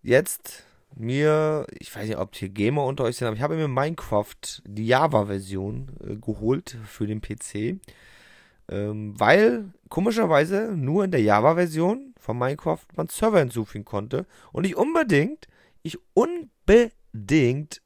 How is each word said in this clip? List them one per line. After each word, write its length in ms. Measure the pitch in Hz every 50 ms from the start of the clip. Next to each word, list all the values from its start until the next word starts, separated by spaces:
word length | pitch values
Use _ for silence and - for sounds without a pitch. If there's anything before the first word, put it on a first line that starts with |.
| -
jetzt 600 | - 120 139 185 - - - _ - - - - _ _ _ _ _ -
mir, 680 | 117 110 117 127 139 147 156 151 156 156 156 156 151 - - - -
ich 160 | - - -
weiß 140 | 104 104 107
nicht, 100 | 110 -
ob 160 | 98 101 -
hier 140 | - 101 95
Gamer 360 | 98 101 101 113 143 147 139
unter 200 | 127 139 139 131
euch 120 | 117 123
sind, 120 | - 123 113
aber 80 | 110
ich 60 | 107
habe 120 | 135 151 160
mir 140 | 160 156 139
Minecraft, 680 | 127 127 139 156 170 - - - 110 104 104 - - _ - - - - _
die 240 | 101 101 104 110 113
Java-Version, 1040 | 123 131 156 156 147 107 104 104 98 98 98 95 98 95 95 101 110 123 135 135 - - -
äh, 120 | 101 104
geholt 600 | 107 117 110 107 104 107 113 131 156 - - - 117 110
für 220 | 104 - - 107
den 140 | 104 110 110
P 160 | - - 107
C. 420 | 110 - - - 101 107 127 185 190 - - - _ - - - - - - - _ _ _ _ _ _ -
Ähm, 500 | - 101 104 104 107 107 107 107 104 113
weil 540 | 110 110 151 196 214 233 247 226 208 185 - _ _ -
komischerweise 840 | - 165 190 226 214 226 214 170 160 143 156 170 196 196 226 226 202
nur 280 | 160 131 131 156 202 196
in 80 | 190
der 80 | 180 131
Java-Version 920 | 107 104 101 104 113 147 165 170 180 165 156 156 165 185 220 262 277 262 247 -
von 180 | _ - 113
Minecraft 480 | 123 123 131 147 151 - 165 165 - _ _ -
man 120 | - 165 165
Server 300 | - - 214 226 214 180
hinzufügen 460 | 143 123 - 117 110 - - 107 101
konnte 420 | - - 101 104 120 - 135 - _ _ - - -
und 140 | - - 180
ich 120 | 196 339
unbedingt, 720 | - 226 294 330 339 311 226 170 139 151 240 311 - - _ _ _ _ _ _ _
ich 160 | _ 165 - - _ _ _
unbedingt 1700 | - 247 330 349 349 311 - _ _ _ - 202 233 240 226 _ _ _ _ - 110 101 95 143 160 131 120 131 143 151 - - - _